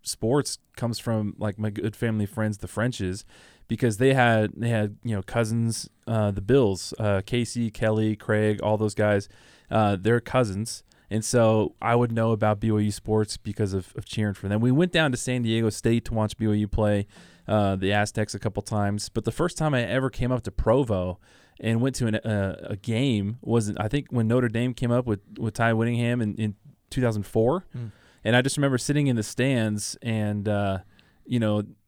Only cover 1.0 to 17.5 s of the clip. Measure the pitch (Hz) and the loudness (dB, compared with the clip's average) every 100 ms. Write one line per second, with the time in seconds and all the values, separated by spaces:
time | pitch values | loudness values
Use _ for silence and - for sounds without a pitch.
1 | - 110 104 - 107 101 107 101 107 - | -2 -2 -2 -4 -6 -4 -6 -4 -6 -2
2 | 117 110 101 - 107 101 - - 120 - | -2 0 -2 -2 -4 -4 -8 -4 -4 -2
3 | 95 92 - - - _ - 113 123 101 | -6 -6 -12 -20 -20 _ -8 0 0 4
4 | 131 135 120 113 107 - 117 113 104 104 | 4 6 4 4 2 -2 -2 0 -2 -4
5 | 120 101 - 117 110 117 117 110 - _ | -4 -4 -2 -2 0 0 0 -2 -10 _
6 | - 113 104 101 98 135 110 95 - - | -2 0 0 0 2 4 4 0 -6 -4
7 | 107 95 - 123 117 120 113 - 110 110 | 0 0 0 -2 -2 -4 -4 -2 0 2
8 | 107 107 - 107 107 104 107 107 107 - | 0 -2 0 2 2 0 0 0 0 2
9 | 104 101 - - - - _ 110 104 98 | 2 2 0 -20 -20 -20 _ 2 2 2
10 | 104 120 - 127 117 95 113 - _ _ | 2 2 2 0 0 -2 -6 -10 _ _
11 | _ 107 107 123 113 110 104 - 113 120 | _ -4 2 4 6 4 2 -2 0 2
12 | 120 113 113 110 107 104 113 107 107 98 | 2 0 0 2 2 2 0 2 0 -2
13 | - 110 104 - - 101 104 95 - - | -2 0 0 -6 -10 -4 -2 -2 -6 -14
14 | - - 107 98 98 107 120 131 175 175 | -8 -4 -2 -2 -2 0 4 4 2 2
15 | 156 123 - 127 117 113 110 - 113 117 | 0 0 -2 -2 0 2 0 0 0 0
16 | - 113 107 - 110 104 104 - 107 101 | 0 -2 -2 0 0 0 0 0 2 0
17 | 98 - - - - | -2 -12 -20 -18 -2